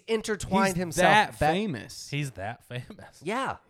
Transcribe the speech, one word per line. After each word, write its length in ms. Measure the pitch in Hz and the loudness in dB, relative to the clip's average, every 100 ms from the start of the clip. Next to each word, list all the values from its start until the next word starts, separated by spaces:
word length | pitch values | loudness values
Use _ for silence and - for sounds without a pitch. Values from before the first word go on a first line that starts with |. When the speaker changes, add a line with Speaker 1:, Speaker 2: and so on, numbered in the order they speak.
| - | -2
Speaker 1:
intertwined 680 | 226 220 202 - 190 196 | -2 0 -6 0 2 2
Speaker 2:
He's 60 | 175 | 0
Speaker 1:
himself 260 | 180 160 180 | -2 4 6
Speaker 2:
that 260 | 208 190 113 | 6 4 2
Speaker 1:
back 100 | 151 | 2
Speaker 2:
famous. 540 | 175 220 123 95 - - | 2 -2 -4 -8 -14 -8
Speaker 3:
He's 220 | 143 143 | -6 -6
that 300 | 104 98 120 | -6 -10 -10
famous. 560 | _ 123 120 - - - | _ -10 -10 -16 -20 -12
Speaker 1:
Yeah. 340 | 147 233 247 85 | -6 -4 -4 -8